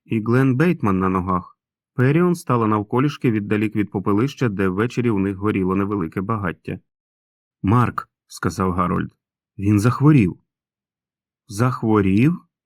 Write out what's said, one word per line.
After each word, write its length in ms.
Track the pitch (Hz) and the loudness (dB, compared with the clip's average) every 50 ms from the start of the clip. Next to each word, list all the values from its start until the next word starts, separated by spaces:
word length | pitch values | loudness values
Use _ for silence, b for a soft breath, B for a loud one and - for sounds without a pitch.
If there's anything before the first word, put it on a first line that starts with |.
| _ | _
і 160 | - 110 113 | -4 -4 -2
Глен 360 | 104 117 117 131 135 135 123 | 0 2 2 2 2 2 2
Бейтман 420 | 127 160 180 165 - - 104 95 92 | 2 2 0 0 0 0 0 0 2
на 100 | 95 92 | 0 0
ногах. 520 | 92 92 87 92 92 87 90 - _ _ _ _ _ _ _ _ - - | 0 -2 -2 -2 -4 -4 -4 -8 _ _ _ _ _ _ _ _ -2 0
Періон 340 | 123 131 147 165 180 180 170 | 0 2 2 2 2 2 0
стала 320 | 170 - - 127 120 113 | -2 -2 -2 0 0 2
навколішки 640 | 107 107 107 104 - 120 123 135 147 143 - - 131 | 2 0 0 -2 -2 -2 0 0 0 -2 -2 -2 0
віддалік 460 | 107 110 104 95 107 104 110 104 - | 0 0 -2 -2 -2 -2 -2 -2 -2
від 140 | 107 101 - | -2 -4 -2
попелища, 580 | - 104 92 107 101 101 120 143 - - 139 113 | -4 -4 -2 0 0 0 0 -2 -2 -2 -4 -4
де 200 | 95 92 98 95 | -2 0 -2 -2
ввечері 420 | 90 95 110 123 - 135 120 123 | 0 -2 -2 -2 -2 -2 -2 0
у 80 | 110 98 | 0 0
них 180 | 95 98 101 | -2 -2 -4
горіло 400 | 92 98 107 104 98 92 92 95 | -4 -4 -2 -2 0 0 0 0
невелике 440 | 98 101 98 104 101 82 80 - 101 | -2 -2 -2 -2 -4 -4 -4 -6 -6
багаття. 580 | 95 101 113 107 98 87 80 _ - - - 90 _ _ _ _ _ _ _ _ _ _ _ _ _ _ _ _ | -6 -4 -6 -4 -4 -6 -8 _ -10 -12 -12 -12 _ _ _ _ _ _ _ _ _ _ _ _ _ _ _ _
"Марк", — 460 | - - 117 123 120 117 120 - - _ _ _ _ | 0 2 2 2 2 0 -2 -8 -12 _ _ _ _
сказав 460 | _ - - - 92 87 98 95 92 | _ -12 -6 -6 -6 -4 -2 -2 -2
Гарольд, — 400 | 87 92 90 87 92 90 82 - _ _ _ _ _ _ _ _ _ - | -2 -2 -2 -2 -2 -4 -6 -8 _ _ _ _ _ _ _ _ _ -4
"він 220 | 95 101 107 101 | 0 2 2 2
захворів". 580 | 101 123 120 - 131 151 156 135 101 87 - - _ _ _ _ _ _ _ _ _ _ _ _ _ _ _ _ _ _ _ _ _ - | 2 0 0 2 4 4 6 6 4 2 -2 -6 _ _ _ _ _ _ _ _ _ _ _ _ _ _ _ _ _ _ _ _ _ -10
"Захворів?" — 920 | 104 98 120 131 127 - - 113 107 104 98 95 95 104 123 156 175 - _ _ _ _ _ | -4 -2 0 0 0 -2 0 2 4 4 4 4 4 4 4 2 0 -2 _ _ _ _ _